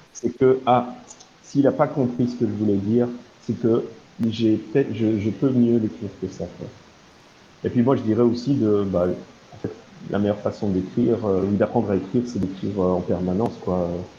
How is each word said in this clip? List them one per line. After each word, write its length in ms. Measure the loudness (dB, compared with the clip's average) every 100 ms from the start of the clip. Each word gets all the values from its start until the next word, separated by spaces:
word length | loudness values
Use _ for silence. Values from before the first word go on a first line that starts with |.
| -20
c'est 240 | -8 -6 2
que, 240 | 4 4 4
ah, 280 | 2 2 -8 -18 -20 -20 -20
s'il 240 | -4 2 2
a 60 |
pas 140 | 2 0
compris 420 | 0 -2 0 -2
ce 80 | 0
que 100 | -2
je 60 |
voulais 240 | 0 0 0
dire, 320 | 2 2 0 -4 -16 -12
c'est 160 | -6 -2
que 240 | 2 0 0 -12 -20 -4 -4
j'ai 280 | 0 2 2
peut-être, 380 | 0 0 0 0
je, 240 | 0 0
je 120 | -2
peux 200 | 0 0
mieux 280 | 4 4 4
l'écrire 320 | 0 -4 -12 -10
que 80 | -10
ça, 160 | -8 -10 -10
quoi. 100 | -14 -16 -20 -20 -20 -20 -20 -20 -20 -8 -2
Et 60 |
puis 120 | 2
moi, 140 | 4 2
je 60 |
dirais 200 | 2 2
aussi 320 | 2 2 0 0
de, 300 | 2 2 2
bah, 220 | 0 0 -2 -10 -20 -20 -12
en 20 |
fait, 160 | -10 -10 -18 -18 -6
la 80 | 0
meilleure 220 | 0 0
façon 280 | -4 -4 -2
d'écrire, 560 | -2 -2 0 0 2 0
euh, 180 | 0
ou 140 | 2 2
d'apprendre 340 | 2 2 0
à 60 | 0
écrire, 260 | 0 -2 -2
c'est 120 | -4
d'écrire, 400 | -4 -4 -6 0
euh, 140 | 0
en 80 | 0
permanence, 540 | 0 -2 0 0 -2 -4 -4
quoi. 240 | -2 -2 -4 -8